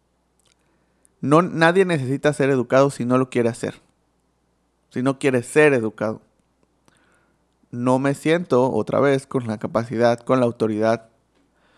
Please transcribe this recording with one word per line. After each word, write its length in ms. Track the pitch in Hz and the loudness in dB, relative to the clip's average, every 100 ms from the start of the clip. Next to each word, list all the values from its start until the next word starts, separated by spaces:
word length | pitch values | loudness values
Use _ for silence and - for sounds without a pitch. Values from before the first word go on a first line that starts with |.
| _ _ _ _ _ _ _ _ _ _ _ _ | _ _ _ _ _ _ _ _ _ _ _ _
No, 200 | 135 151 | 0 2
nadie 440 | 185 151 165 180 185 | 2 2 2 2 2
necesita 480 | 165 123 139 147 | 0 -2 -2 -2
ser 160 | 143 139 | 0 0
educado 400 | 135 117 131 139 | 0 2 2 2
si 160 | - 120 | 0 -2
no 120 | 127 | 0
lo 120 | 131 | 0
quiere 200 | 120 113 | 0 -2
hacer. 320 | 113 151 - _ _ _ _ _ _ _ _ _ _ _ | -2 -8 -10 _ _ _ _ _ _ _ _ _ _ _
Si 140 | 131 | -4
no 160 | 127 135 | -4 -2
quiere 240 | 143 127 | 0 0
ser 300 | 117 151 151 | 0 4 4
educado. 480 | 135 110 - 107 110 _ _ _ _ _ _ _ _ _ _ _ _ _ _ _ | 4 -2 -4 -6 -6 _ _ _ _ _ _ _ _ _ _ _ _ _ _ _
No 280 | 123 123 131 | -4 0 0
me 140 | 139 | 0
siento, 580 | 139 156 165 175 127 131 | -2 -2 -2 0 0 2
otra 300 | - - 110 | 0 -2 0
vez, 260 | 135 135 - | 0 0 -2
con 200 | 135 120 | -8 -6
la 100 | 107 | -8
capacidad, 600 | 110 113 117 117 120 117 | -4 -4 -4 0 0 0
con 200 | - 131 | 0 0
la 60 | 120 | 0
autoridad 640 | 113 110 107 110 117 - _ _ _ _ _ _ | 0 -2 0 0 -2 -6 _ _ _ _ _ _